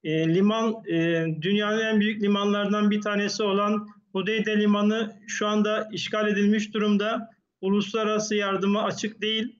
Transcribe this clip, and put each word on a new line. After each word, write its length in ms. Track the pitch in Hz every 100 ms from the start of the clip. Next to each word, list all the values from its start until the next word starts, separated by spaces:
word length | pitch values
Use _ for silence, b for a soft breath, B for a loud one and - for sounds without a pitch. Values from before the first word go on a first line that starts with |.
E, 300 | 160 160 160
liman, 480 | 170 202 220 226 220 -
e, 360 | 170 165 170 165 156
dünyanın 360 | 170 208 208 214
en 220 | 220 220
büyük 220 | 208 214
limanlarından 680 | 202 202 202 202 202 208 208
bir 100 | 208
tanesi 420 | 208 208 202 -
olan 460 | 208 196 208 214 214 B _
Hudeyde 480 | 190 190 220 220 214
Limanı 600 | 208 208 208 220 214 - -
şu 200 | - 208
anda 420 | 214 208 214 214
işgal 360 | 175 - 214 214
edilmiş 460 | 202 202 214 208
durumda. 560 | 220 208 202 208 226 - B _ _
Uluslararası 760 | 190 208 202 226 214 214 214
yardıma 480 | 208 202 190 196 202
açık 380 | 208 - 214 -
değil. 380 | 214 220 240 -